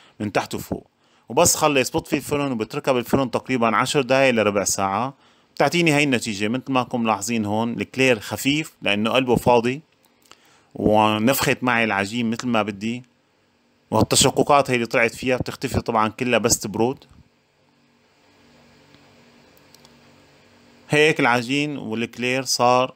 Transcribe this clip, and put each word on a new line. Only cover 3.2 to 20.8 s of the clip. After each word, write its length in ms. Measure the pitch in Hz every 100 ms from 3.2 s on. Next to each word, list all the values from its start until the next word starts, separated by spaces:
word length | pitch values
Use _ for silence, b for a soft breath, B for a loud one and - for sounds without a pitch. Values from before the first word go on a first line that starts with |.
| 131
تقريبًا 460 | - - 131 117 107
عشر 260 | 131 151
دقايق 320 | 127 135 135
لربع 300 | 113 104 101
ساعة. 500 | 92 - 98 98 131 - b b b
بتعطيني 360 | - 143 175 170
هاي 140 | 143
النتيجة 440 | 147 120 113 98 104
مثل 140 | 127 131
ما 120 | 131
انكم 220 | 120 123
ملاحظين 420 | 113 101 110 117
هون، 280 | 104 107 117
الكلير 480 | 117 101 127 131 110
خفيف 520 | - - 139 147 156 -
لأنه 280 | 101 101 110
قلبه 260 | 120 127 110
فاضي، 440 | - 120 117 135 - _ b b b b b b b
ونفخت 840 | - 104 107 107 107 113 139 - 123
معي 220 | 127 117
العجين 460 | 113 98 101 120 113
مثل 160 | 117 127
ما 160 | 113
بدي، 400 | 104 98 110 123 127 _ _ _ _ _ _ _ _
والتشققات 800 | 107 110 127 139 - 131 143 135
هي 40 |
اللي 120 | 123 113
طلعت 280 | 131 113
فيها 220 | - 127 127
بتختفي 440 | - - 131 123
طبعًا 280 | - 113 110
كلها 300 | - 127 113
بس 200 | 113 -
تبرد. 460 | 110 104 113 139 _ - _ _ _ _ _ _ _ _ _ _ _ _ _ _ _ _ _ _ _ _ _ _ _ _ _ - _ _ _ _ _ _ _ _ _ _